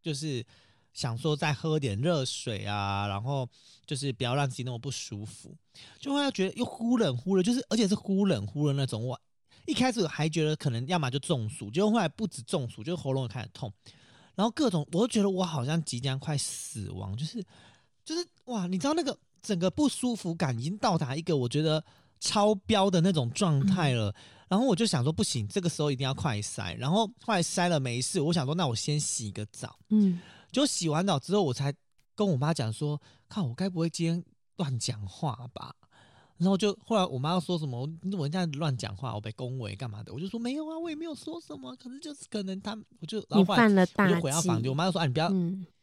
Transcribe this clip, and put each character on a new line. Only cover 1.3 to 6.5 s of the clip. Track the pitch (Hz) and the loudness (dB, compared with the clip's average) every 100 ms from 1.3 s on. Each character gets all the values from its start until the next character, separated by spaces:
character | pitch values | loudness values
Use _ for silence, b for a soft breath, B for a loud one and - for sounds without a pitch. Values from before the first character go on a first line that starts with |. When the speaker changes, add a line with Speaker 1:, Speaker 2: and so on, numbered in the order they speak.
| 151 | 0
Speaker 1:
再 | 156 | 0
喝 | 151 160 156 | 0 0 0
点 | 139 101 | 0 0
热 | 151 160 127 | 0 0 -2
水 | - - 104 101 | -4 -6 -6 -4
啊， | 104 98 101 101 | -2 -2 -2 -2
然 | 101 | -4
后 | 120 143 123 b b b - | -2 -4 -4 b b b -8
就 | 135 | -4
是 | 139 | -4
不 | 120 | -2
要 | 120 | 0
让 | 135 139 | 0 0
自 | 123 | -4
己 | |
那 | 127 | -8
么 | 117 | -6
不 | 135 | -8
舒 | - - 101 | -8 -8 -8
服。 | 107 - - - _ B B B | -10 -14 -20 -20 _ B B B
就 | 277 | -2
后 | 277 | 0
来 | 285 | 0
觉 | - | 0
得 | 190 | -2